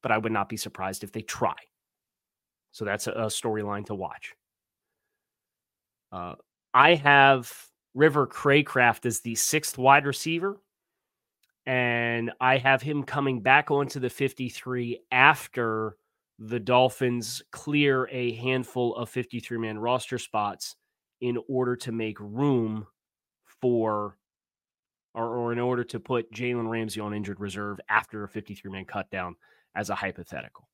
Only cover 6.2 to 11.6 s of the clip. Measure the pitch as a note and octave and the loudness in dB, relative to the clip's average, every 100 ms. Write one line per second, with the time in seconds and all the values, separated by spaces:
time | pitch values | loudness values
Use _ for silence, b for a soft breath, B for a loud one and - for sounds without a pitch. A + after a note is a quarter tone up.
6.2 | F2 - _ _ _ B2 D3 E3+ C#3+ C#3+ | -12 -14 _ _ _ 6 8 8 8 8
7.2 | C#3 C3 A#2+ - - _ _ B2+ D#3 D3 | 10 6 0 -16 -20 _ _ 2 4 4
8.2 | C#3+ - D3 C#3+ C#3+ C3 A#2+ A2 B2 A2 | -2 -2 4 4 4 4 4 4 -2 -4
9.2 | A#2 A2+ - D#3 - - B2+ C#3 C#3+ C#3 | -6 -4 0 -2 -4 2 6 6 4 -4
10.2 | D#3+ E3+ F#3+ G3+ _ _ _ _ _ _ | -4 -4 -4 -8 _ _ _ _ _ _
11.2 | _ _ _ _ | _ _ _ _